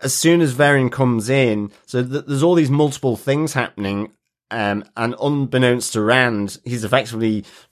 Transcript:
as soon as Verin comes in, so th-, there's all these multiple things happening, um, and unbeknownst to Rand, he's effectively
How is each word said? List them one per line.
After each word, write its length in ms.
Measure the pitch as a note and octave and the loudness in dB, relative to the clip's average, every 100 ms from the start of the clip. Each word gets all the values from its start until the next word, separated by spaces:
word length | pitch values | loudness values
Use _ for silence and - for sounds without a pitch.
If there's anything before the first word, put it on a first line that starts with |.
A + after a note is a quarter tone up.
as 120 | C3+ | -6
soon 260 | - D#3+ E3+ | 0 4 4
as 120 | D#3 B2 | 2 2
Verin 360 | D3 C#3 B2+ | 2 4 2
comes 380 | - B2+ A#2 G#2+ | 0 0 0 0
in, 420 | C3+ B2 G#2 G2+ _ - | 2 2 0 -4 _ -6
so 180 | B2+ | -4
th-, 200 | B2+ C#3 C3 | -4 -6 -4
there's 160 | C#3 | 0
all 120 | E3 F3 | 2 4
these 160 | C#3 | 4
multiple 460 | C#3+ D3+ C3+ C3+ A2 | 2 0 0 -2 -2
things 360 | - C#3+ D#3 | -2 -2 -2
happening, 580 | C3+ A#2+ - G2 G2+ G#2+ _ _ _ - | -4 -6 -4 -4 -4 -6 _ _ _ -10
um, 340 | A2+ G2+ G2+ - - | -4 -2 -4 -6 -6
and 200 | A#2 B2 | -6 -2
unbeknownst 720 | C#3+ C#3+ C3 B2+ B2 B2 - | -2 -2 0 2 2 2 -2
to 80 | A2+ | -2
Rand, 580 | G#2+ B2+ B2 G#2 G2+ - | 2 2 2 0 -4 -8
he's 200 | - A#2+ G#2+ | -8 -6 -2
effectively 580 | C3 A#2 A2+ A2+ G#2+ G2 - _ | -2 -2 -2 -2 -2 -6 -18 _